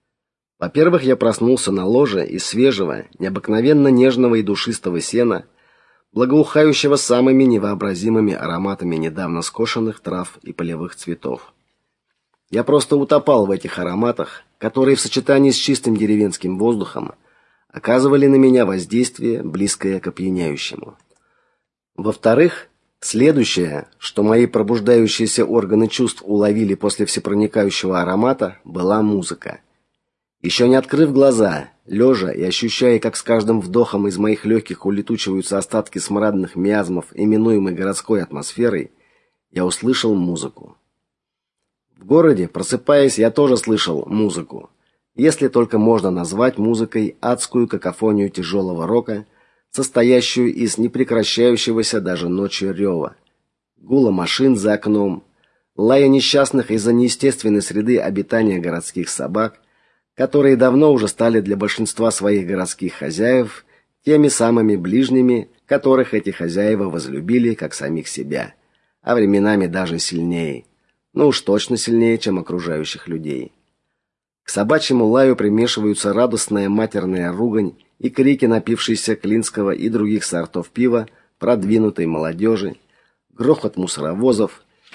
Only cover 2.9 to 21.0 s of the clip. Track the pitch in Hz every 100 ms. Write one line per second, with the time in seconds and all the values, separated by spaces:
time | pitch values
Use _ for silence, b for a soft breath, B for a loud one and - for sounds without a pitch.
2.9 | 55 - _ 95 95 - 107 127 151 139
3.9 | 123 131 123 123 113 101 98 120 107 95
4.9 | 85 - 113 120 92 - _ _ _ _
5.9 | _ _ 107 127 151 147 151 151 139 143
6.9 | 139 - 123 131 131 131 110 104 95 101
7.9 | 90 110 110 104 - 80 85 98 98 87
8.9 | 80 80 80 87 85 - - 113 117 113
9.9 | 104 - 90 90 - - - 85 80 87
10.9 | - - 82 - 64 - _ _ _ _
11.9 | _ _ _ _ _ _ 107 120 143 -
12.9 | 143 135 147 - 127 98 95 - - 87
13.9 | 92 120 117 78 - _ _ 110 135 131
14.9 | 131 - 135 123 139 139 120 - 131 120
15.9 | 107 104 107 101 - 92 92 113 110 92
16.9 | - - - _ _ _ _ _ - -
17.9 | 127 135 139 139 135 131 127 101 95 90
18.9 | 113 123 - 117 113 80 85 101 - 98
19.9 | 95 90 - 95 92 82 71 - - -
20.9 | -